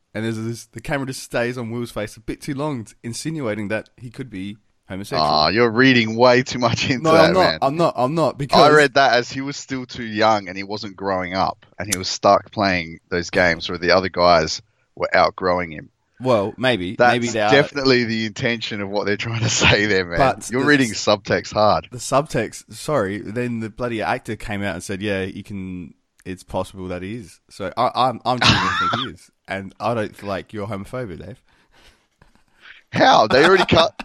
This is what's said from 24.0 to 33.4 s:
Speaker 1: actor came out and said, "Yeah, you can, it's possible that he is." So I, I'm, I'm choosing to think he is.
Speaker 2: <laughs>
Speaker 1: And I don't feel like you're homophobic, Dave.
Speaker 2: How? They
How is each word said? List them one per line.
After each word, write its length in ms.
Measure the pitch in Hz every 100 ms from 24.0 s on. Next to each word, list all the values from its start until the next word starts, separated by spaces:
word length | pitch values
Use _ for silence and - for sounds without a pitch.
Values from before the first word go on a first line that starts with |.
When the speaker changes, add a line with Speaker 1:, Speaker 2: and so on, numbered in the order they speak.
Speaker 1:
actor 340 | 90 123 - 107
came 260 | - 101
out 100 | 101
and 100 | 85
said, 180 | - 95
"Yeah, 200 | 104 95
you 220 | 95 -
can, 500 | - 101 92 90 80 _ _ _ -
it's 180 | 92
possible 460 | - 98 95 98 92
that 140 | 90
he 120 | 95 117
is." 240 | 90 _ _
So 220 | - 95 -
I, 120 | 123 -
I'm, 240 | 127 113 120
I'm 120 | 123
choosing 180 | - -
to 200 | - -
think 120 | - 117
he 180 | -
is. 160 | - _ _
Speaker 2:
<laughs> 60 | -
Speaker 1:
And 220 | 98 95 _
I 160 | 107 117
don't 200 | 104 -
feel 140 | 101
like 240 | 92 78
you're 140 | 107 101
homophobic, 580 | 98 98 127 117 76 -
Dave. 160 | 117 _ _ _ _ _ _ _ _ _ _ _ _ - - _
Speaker 2:
How? 360 | - 262 - 110
They 160 | 127